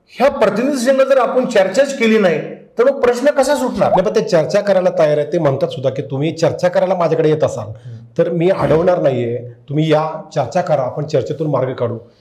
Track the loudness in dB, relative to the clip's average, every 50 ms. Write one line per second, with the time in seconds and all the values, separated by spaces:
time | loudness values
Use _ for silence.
0 | _ _ -4 0 0 0 2 2 0 0 0 0 -2 -2 -2 -2 0 0 2 2
1 | 4 4 4 2 2 2 0 0 0 2 2 2 2 2 2 2 2 2 2 0
2 | 2 2 4 4 4 2 2 0 -4 -8 -12 -16 -20 -10 -2 0 2 2 2 2
3 | 2 0 0 2 2 0 2 2 2 0 0 -2 -2 -4 -2 0 0 2 2 2
4 | 0 2 0 -2 0 2 2 0 2 2 0 0 2 2 0 2 2 0 2 2
5 | 2 2 2 0 0 -2 -2 0 0 0 0 0 -2 -4 -4 -4 -4 -4 -4 -4
6 | -8 -6 -6 -4 -4 -4 -2 0 0 0 0 0 -2 0 0 0 0 0 0 0
7 | 0 0 0 2 2 2 2 2 0 -2 -2 -4 -10 -12 -14 -16 -18 -18 -18 -18
8 | -20 -10 -2 -2 -2 0 0 0 0 0 0 2 2 2 2 2 2 2 2 2
9 | 2 0 0 0 -4 -4 -6 -8 -10 -12 -18 -20 _ -6 -2 -2 0 2 2 0
10 | 0 -2 -6 -10 -12 -8 -4 -4 -4 -2 -2 -4 -2 0 0 0 -2 -2 -4 -6
11 | -6 -2 -2 -2 -2 -2 -6 -6 -4 -2 -2 -2 -2 -2 -4 -4 -4 -4 -6 -8
12 | -12 -18 _ _